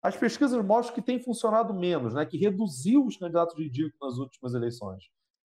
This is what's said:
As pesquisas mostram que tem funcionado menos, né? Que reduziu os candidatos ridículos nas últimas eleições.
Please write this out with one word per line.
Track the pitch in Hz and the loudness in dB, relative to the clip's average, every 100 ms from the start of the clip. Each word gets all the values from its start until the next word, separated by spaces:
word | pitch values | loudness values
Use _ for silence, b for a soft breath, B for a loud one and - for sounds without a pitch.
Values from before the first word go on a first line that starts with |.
As | 196 190 | -2 0
pesquisas | 233 - 285 247 | 0 2 2 2
mostram | 196 220 233 | 4 4 2
que | - | -4
tem | - 247 | -2 -2
funcionado | 247 226 226 214 214 | -2 -2 2 2 2
menos, | 196 175 165 120 | 0 0 0 0
né? | 120 151 | -2 -2
Que | 165 | 0
reduziu | 196 190 214 127 156 269 254 | 0 0 -2 -2 4 4 4
os | - | -2
candidatos | 175 165 170 156 | -2 0 0 -2
ridículos | 156 123 156 - | -6 -2 -4 -4
nas | 135 123 | -8 -6
últimas | 131 - 127 | -8 -8 -6
eleições. | 123 117 120 101 95 - _ _ _ | -2 -4 -4 -10 -12 -16 _ _ _